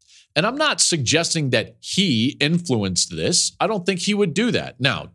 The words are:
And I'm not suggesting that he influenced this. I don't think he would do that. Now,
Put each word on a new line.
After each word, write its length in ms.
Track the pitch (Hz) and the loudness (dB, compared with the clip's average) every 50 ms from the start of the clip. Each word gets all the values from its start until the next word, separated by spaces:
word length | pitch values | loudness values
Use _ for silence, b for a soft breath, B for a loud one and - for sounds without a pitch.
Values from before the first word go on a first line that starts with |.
| b b b b b b _ | b b b b b b _
And 100 | 147 175 | 0 0
I'm 120 | 220 262 | 0 0
not 240 | 294 311 285 226 - | 0 0 0 2 0
suggesting 680 | - - 180 151 123 95 139 160 170 - - 165 147 127 | 0 2 2 0 2 2 2 2 2 0 0 -2 0 2
that 260 | 123 113 98 - - _ | 2 0 0 -2 -8 _
he 560 | - - - 180 202 185 120 110 113 139 143 - | -12 -4 -2 0 2 2 2 2 2 0 0 0
influenced 760 | - 151 175 170 175 - 131 110 101 95 90 - - - 85 | 0 0 0 0 0 0 0 0 0 0 -2 -2 -2 -2 -4
this. 380 | 78 82 127 180 - - - - - | -4 -2 0 0 0 0 -2 -2 -2
I 60 | 156 | -2
don't 180 | 185 220 196 180 | -2 -2 -2 -2
think 160 | 196 196 175 | -2 -2 -2
he 120 | - 202 208 | -2 -2 0
would 200 | 202 208 170 135 | 0 0 0 0
do 180 | 190 233 240 | 0 0 2
that. 300 | 143 90 71 65 - - | 0 -2 -2 -6 -4 -2
Now, 280 | 127 135 104 80 71 - - | 0 0 0 -2 -6 -6 -4